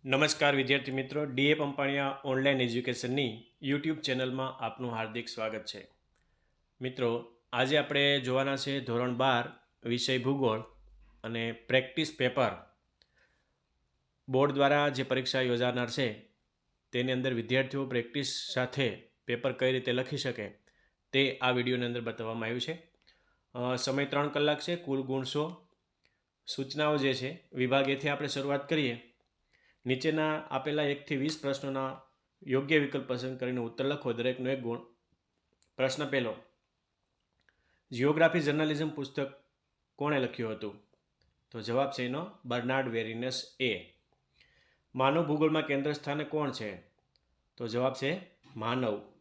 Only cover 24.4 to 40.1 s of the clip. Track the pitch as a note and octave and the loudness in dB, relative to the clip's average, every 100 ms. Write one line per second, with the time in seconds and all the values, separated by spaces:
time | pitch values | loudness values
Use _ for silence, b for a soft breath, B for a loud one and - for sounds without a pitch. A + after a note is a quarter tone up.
24.4 | D3+ D3 - E3+ C#3 C3+ C3 C3+ C3 D3 | 2 2 -2 -6 -2 -4 -2 -4 -2 -2
25.4 | D#3 F3 _ _ _ _ _ _ _ _ | -4 -6 _ _ _ _ _ _ _ _
26.4 | - - C3 C#3+ D3+ D3 C3+ A#2+ C3 E3+ | -10 -8 -6 0 2 4 2 0 -4 -8
27.4 | _ C3 B2+ C#3 C3+ C#3 D3 C#3+ D3 C#3 | _ -2 2 4 2 0 0 -2 -2 -2
28.4 | C#3 C#3+ C#3+ D#3+ C3 A#2 - _ _ _ | -2 -2 0 0 0 -2 -12 _ _ _
29.4 | _ b b b B2 C3 D#3+ D#3 D#3 D#3 | _ b b b -2 2 2 2 2 0
30.4 | - C3+ D3 D3+ C#3+ C#3+ - C#3 D3 D#3 | -2 -4 -2 0 0 -2 -4 -2 -2 -2
31.4 | C#3 C3+ C#3 C3+ C3 C3+ - _ _ _ | -4 -4 -4 -4 -4 -8 -18 _ _ _
32.4 | - C3 C#3 D#3 C#3+ C#3+ B2+ B2 C3 B2+ | 0 0 4 4 4 -2 -4 -4 -4 -4
33.4 | B2+ B2+ A#2 - C3+ D3 C3 A2+ B2 B2+ | -4 -2 -4 -2 -2 -2 -2 0 0 0
34.4 | B2+ C3 A#2 A#2 - _ _ _ _ _ | -2 -2 -4 -6 -10 _ _ _ _ _
35.4 | _ _ _ - C3 D3 D3 C#3 A#2 - | _ _ _ 0 0 0 0 0 0 -4
36.4 | - _ _ _ _ _ _ _ _ _ | -14 _ _ _ _ _ _ _ _ _
37.4 | _ _ _ _ _ A#2+ C#3 D#3 E3 E3+ | _ _ _ _ _ 0 2 6 4 6
38.4 | D3 D3 D#3 D3 D#3 D3+ C3+ - C3+ - | 2 2 0 0 -2 -4 -6 -4 -6 -8
39.4 | _ _ _ _ _ - C#3+ | _ _ _ _ _ -4 0